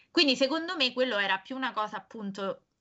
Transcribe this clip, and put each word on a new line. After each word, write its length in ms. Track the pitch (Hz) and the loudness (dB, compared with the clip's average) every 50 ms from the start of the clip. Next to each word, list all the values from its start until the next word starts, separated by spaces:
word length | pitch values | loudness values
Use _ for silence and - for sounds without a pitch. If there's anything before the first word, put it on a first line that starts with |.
| _ _ | _ _
Quindi 240 | - 330 339 277 254 | 2 4 4 4 4
secondo 400 | 240 269 262 311 320 330 339 370 | 4 4 2 2 0 -2 -4 -2
me 160 | 330 262 247 | 0 0 0
quello 260 | 247 254 254 254 220 202 | 2 0 0 2 2 0
era 200 | 196 190 190 190 | 2 0 0 -2
più 180 | - - 262 | -2 -6 -6
una 160 | 269 262 240 | -6 -4 -4
cosa, 260 | 196 214 214 208 214 196 | -2 -4 -4 -4 -6 -10
appunto, 640 | 196 _ - 226 208 196 196 214 196 190 - - _ _ _ _ | -12 _ -12 -8 -8 -8 -6 -4 -4 -4 -4 -6 _ _ _ _